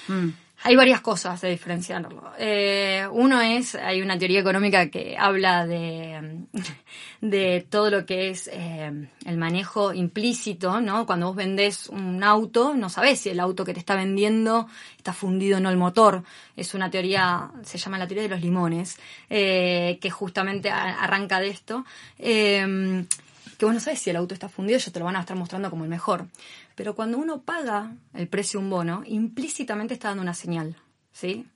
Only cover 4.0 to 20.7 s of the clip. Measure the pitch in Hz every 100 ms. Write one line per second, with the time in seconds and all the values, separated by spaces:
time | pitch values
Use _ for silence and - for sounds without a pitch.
4 | 190 185 180 196 190 190 208 190 170 -
5 | - - 196 196 190 175 170 170 165 165
6 | 160 156 156 160 - 208 170 143 _ -
7 | - - 220 196 185 180 175 208 214 202
8 | - 185 190 180 - 185 170 160 151 147
9 | 143 _ - 165 165 180 190 214 196 180
10 | 175 214 240 233 214 175 180 208 214 208
11 | 233 175 175 190 190 196 202 196 - 202
12 | 185 185 202 214 220 233 269 277 185 185
13 | 247 262 202 175 180 185 185 175 175 196
14 | 190 196 208 220 220 226 226 - - -
15 | - 180 196 185 196 190 190 185 180 180
16 | 214 190 180 - - - 175 196 185 190
17 | 180 196 180 175 - - - 180 196 190
18 | 180 190 214 185 175 180 170 165 185 -
19 | - - - 214 196 185 180 175 175 175
20 | 185 180 190 196 190 196 202